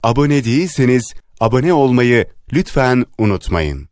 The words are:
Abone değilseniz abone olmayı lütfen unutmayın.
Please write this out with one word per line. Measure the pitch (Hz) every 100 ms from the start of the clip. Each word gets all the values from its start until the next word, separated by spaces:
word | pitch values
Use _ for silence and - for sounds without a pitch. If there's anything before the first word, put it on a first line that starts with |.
Abone | 117 120 147 143
değilseniz | 113 131 180 - 127 127 110 - _ -
abone | 110 127 156
olmayı | 165 135 123 123 120 - - -
lütfen | 139 - 143 127 127 120 -
unutmayın. | 110 92 - 85 78 69 69